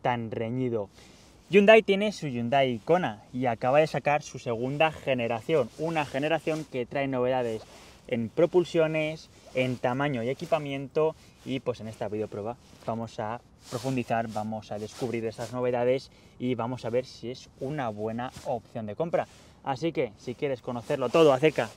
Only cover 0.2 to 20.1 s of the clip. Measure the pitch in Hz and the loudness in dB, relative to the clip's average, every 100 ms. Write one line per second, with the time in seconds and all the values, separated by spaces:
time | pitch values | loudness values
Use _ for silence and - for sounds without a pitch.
0.2 | 113 117 113 123 127 113 98 - - - | -4 -4 -4 -2 0 -2 -4 -12 -20 -20
1.2 | - - - 185 202 220 214 196 214 196 | -20 -20 4 6 10 10 8 0 0 -4
2.2 | 151 120 117 139 135 117 - 170 151 104 | -4 -2 2 4 4 0 2 2 2 -6
3.2 | - 127 127 117 127 143 156 147 143 147 | -10 -2 -2 0 4 4 4 0 0 0
4.2 | - 127 127 113 123 147 160 151 - 127 | -2 -12 -6 -4 -4 -2 -4 -4 -4 -2
5.2 | 117 117 110 160 113 - 160 160 143 135 | -2 -4 0 0 0 -4 -4 -4 -4 -4
6.2 | 151 160 165 156 147 127 120 143 135 131 | -2 -2 -2 -4 -6 -8 -6 -4 -2 0
7.2 | 123 131 120 110 - - - - - 120 | 0 0 -2 -6 -10 -20 -20 -20 -6 -4
8.2 | 113 - 165 185 175 170 156 156 156 160 | -4 0 2 4 2 2 2 0 -2 -6
9.2 | - - - 127 127 123 127 127 143 131 | -14 -20 -8 -2 -2 0 -2 0 0 -2
10.2 | 117 139 170 160 147 139 139 - 156 156 | -2 -4 -2 -2 -2 -8 -4 0 0 -2
11.2 | - - - 131 - 117 110 110 110 107 | -20 -18 -8 -6 -4 -6 -8 -8 -6 -4
12.2 | 104 107 104 123 - - - 113 113 - | -6 -6 -8 -10 -16 -12 -6 -6 -6 -8
13.2 | 107 120 - - - 127 123 131 117 113 | -8 -8 -12 -20 -10 -6 -2 -2 0 -2
14.2 | 117 107 107 110 - 104 107 - 127 113 | -2 -4 -6 -8 -8 -10 -10 -6 -4 -2
15.2 | 113 107 117 123 123 123 123 131 - - | -4 -6 -8 -2 0 2 4 2 -2 -20
16.2 | - - 123 120 117 127 117 120 123 - | -20 -6 -4 -2 -2 -4 -2 -2 -2 -10
17.2 | 113 131 - - 131 151 123 104 110 113 | -12 -12 -16 -10 -6 -4 -4 -4 -4 -4
18.2 | 127 - - 123 - 123 107 104 165 170 | -8 -10 -6 -6 -6 -10 -10 -4 -2 0
19.2 | 117 - - - - 127 165 160 123 | -2 -10 -20 -12 -6 -2 -2 0 -4